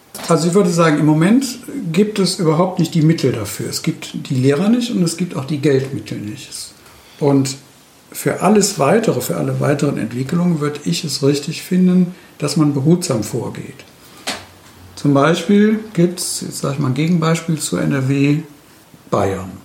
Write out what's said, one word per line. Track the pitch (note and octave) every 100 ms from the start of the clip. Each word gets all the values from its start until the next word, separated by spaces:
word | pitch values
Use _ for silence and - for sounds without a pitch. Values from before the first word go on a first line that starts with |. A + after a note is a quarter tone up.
| _ - -
Also | E3 E3+
ich |
würde | F#3 F#3
sagen, | E3+ E3 D3+
im | D3+
Moment | D#3 F3+ B3 - - - - F#3
gibt | D#3+ G#3 G#3
es | F3+ -
überhaupt | D#3+ D#3 F3+ -
nicht | E3
die | E3+
Mittel | D3+ E3 C3+
dafür. | G#2+ G2+ - -
Es | -
gibt | - - - - -
die | C3
Lehrer | C3 C#3+ G3+
nicht | B3 A#3+
und | G#3
es | E3+ -
gibt | F3 -
auch | C3
die | D3+
Geldmittel | D3 C3+ C3 A#2+ G2+ A#2+
nicht. | G#2 G#2+ - - - - - - - -
Und | D3 C#3 C3+ - - - _ _ -
für | - D3 -
alles | E3+ G#3+ F#3+ -
Weitere, | C#3 G#3 A3+ B2
für | - E3+
alle | C#3 C3
weiteren | C3 D3 D3 C3
Entwicklungen | A2 A#2+ C3 F3 F3 D#3+
würde | D3 D3
ich | - E3+
es | D#3 -
richtig | C#3 C#3+ - -
finden, | - F#3 F#3 F3+ F3+ - - -
dass | D3 -
man | D3 C#3
behutsam | C#3 F3+ F3 A#2+
vorgeht. | G#2 B2 G#2+ - - - - - - - - - - - - - - -
Zum | D3 C#3
Beispiel | C#3+ F3+ - G3+ G#3 G#3+ -
gibt's, | - F3 F3 - -
jetzt | - -
sag | D3
ich | C#3
mal | C3+
ein |
Gegenbeispiel | B2+ D#3+ F3 D#3+ D#3+ - D#3
zu | - F3
N | D#3+
R | C#3+ C3
W, | C#3 C#3 D3 D#3+ - - - - - -
Bayern. | A2+ G2 F#2+ F#2 F#2